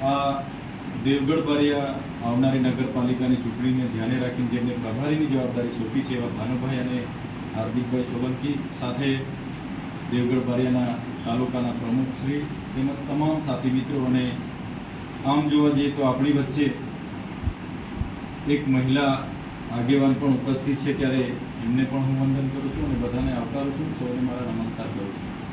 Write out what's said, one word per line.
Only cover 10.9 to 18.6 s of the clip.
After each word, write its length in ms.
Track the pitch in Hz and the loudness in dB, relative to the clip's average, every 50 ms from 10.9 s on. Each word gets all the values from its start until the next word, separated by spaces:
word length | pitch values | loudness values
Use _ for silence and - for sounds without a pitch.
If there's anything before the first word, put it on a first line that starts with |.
| 120 120 - - - - - | -2 -4 -6 -8 -8 -6 -4
તાલુકાના 460 | 120 117 123 127 123 127 127 123 120 | -2 0 0 0 0 0 0 0 0
પ્રમુખશ્રી 760 | 120 120 123 117 117 131 135 131 - - - 135 143 147 147 147 - - - - - | -2 -2 -2 0 2 2 2 0 -2 -4 -2 -2 -2 -2 -2 -4 -6 -8 -8 -6 -2
તેમજ 140 | 135 131 139 - - - - | 0 0 0 0 -2 -4 -2
તમામ 300 | 147 147 151 156 156 151 | 0 2 2 2 2 2
સાથી 300 | - 143 127 120 127 131 | 0 0 -2 0 0 2
મિત્રો 360 | 127 131 - - 143 139 127 | 2 2 0 0 0 0 2
અને 260 | 127 127 127 127 123 120 - - - - - - - - - - - - - - - - - - | 4 4 4 2 2 -2 -4 -6 -8 -8 -8 -8 -8 -8 -8 -10 -10 -10 -10 -10 -10 -10 -4 0
આમ 240 | 135 143 151 151 147 | 2 4 4 4 4
જોવા 200 | 143 147 147 147 | 6 6 6 6
જઈએ 220 | 139 135 143 143 | 6 4 2 2
તો 120 | - 143 139 | 2 2 2
આપણી 280 | 131 127 127 135 147 | 2 4 4 4 4
વચ્ચે 400 | 143 139 131 - - 147 147 131 120 - 120 - - - - - - - - - - - - - - - - - - - - - - - - - - - - - - - - 147 | 4 4 4 2 2 2 2 2 2 -2 -6 -8 -8 -8 -10 -10 -10 -10 -8 -8 -8 -4 -4 -4 -4 -4 -10 -10 -8 -8 -8 -8 -6 -6 -6 -6 -6 -8 -8 -10 -10 -6 0 2
એક 180 | 143 147 | 2 2